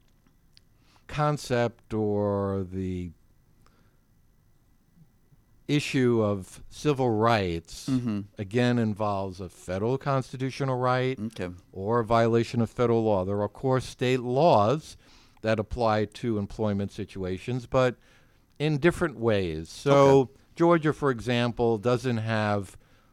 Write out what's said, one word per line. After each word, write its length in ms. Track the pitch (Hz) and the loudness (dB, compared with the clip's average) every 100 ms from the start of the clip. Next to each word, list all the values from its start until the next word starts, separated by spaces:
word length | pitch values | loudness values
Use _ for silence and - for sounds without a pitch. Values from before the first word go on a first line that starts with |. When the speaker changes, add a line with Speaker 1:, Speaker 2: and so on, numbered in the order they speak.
| _ _ _ _ _ _ _ _ _ _ - | _ _ _ _ _ _ _ _ _ _ -8
Speaker 1:
concept 880 | 147 151 147 - 120 117 - - | -2 -2 -2 -2 0 0 -4 -6
or 720 | 107 107 104 104 101 98 98 90 | -2 0 0 0 0 -2 -4 -4
the 400 | 95 92 90 90 - _ _ _ _ _ _ _ _ _ _ _ _ _ _ _ _ _ _ _ _ _ _ _ _ - | -6 -4 -6 -8 -12 _ _ _ _ _ _ _ _ _ _ _ _ _ _ _ _ _ _ _ _ _ _ _ _ -2
issue 520 | 147 - 135 123 113 | -2 0 2 2 4
of 400 | 104 101 90 - - | 2 -2 -6 -18 -20
civil 420 | - 151 131 123 | -4 -2 0 0
rights, 760 | 107 117 110 92 82 - - - | 2 4 2 0 -4 -8 -10 -4
Speaker 2:
Mm-hmm. 320 | 127 120 104 101 - | -2 -2 -4 -6 -12
Speaker 1:
again, 400 | 101 117 123 120 | -4 0 2 2
involves 600 | 110 104 104 98 98 92 | 0 -2 -4 -4 -6 -10
a 80 | 90 | -14
federal 500 | - - 92 113 131 | -14 -6 -4 -2 -2
constitutional 800 | 143 135 - 127 131 - 135 123 | -2 -4 -4 -8 -8 -4 -4 -2
right 420 | 127 127 127 113 | 0 0 -2 -4
Speaker 2:
Okay. 320 | 110 - 90 87 _ | -8 -8 -10 -10 _
Speaker 1:
or 280 | 95 101 120 | -8 -2 0
a 40 | |
violation 560 | 110 117 117 117 117 120 | 2 2 4 2 0 0
of 100 | 110 | -2
federal 340 | - 120 117 | 0 2 2
law. 200 | 110 98 | 2 0
There 120 | 92 101 | 0 -2
are, 80 | |
of 80 | 104 | -4
course, 320 | - 135 131 | -4 -2 0
state 360 | - - 127 131 | -2 -4 0 0
laws 760 | 123 127 170 117 104 156 - - _ - _ _ | 0 2 6 6 4 0 -6 -20 _ -20 _ _
that 180 | 110 110 | -2 -2
apply 460 | 104 123 113 107 101 | -2 0 2 2 -2
to 320 | - 120 104 | -4 -4 -2
employment 520 | 98 - 107 101 98 | -4 -4 -2 -2 -4
situations, 760 | - 95 98 92 92 - 123 117 | -8 -10 -8 -6 -6 -6 -6 -2
but 280 | 131 127 110 _ _ _ _ _ - | 0 0 -2 _ _ _ _ _ -6
in 200 | 151 147 | -2 2
different 380 | 170 - 170 117 | 0 0 -2 -2
ways. 520 | 113 101 90 78 82 | 0 0 0 -4 -10
So 500 | - 143 139 139 135 | -4 4 6 8 6
Speaker 2:
Okay. 120 | 123 - _ - | 4 -4 _ 0
Speaker 1:
Georgia, 360 | 170 170 151 | 4 4 2
for 180 | - 143 | 0 -2
example, 680 | 117 107 120 120 113 117 110 | -2 -2 0 0 0 0 2
doesn't 400 | 117 123 127 113 | 0 0 0 -2
have 580 | 110 110 104 104 92 - _ _ _ | -2 -2 0 -2 -4 -14 _ _ _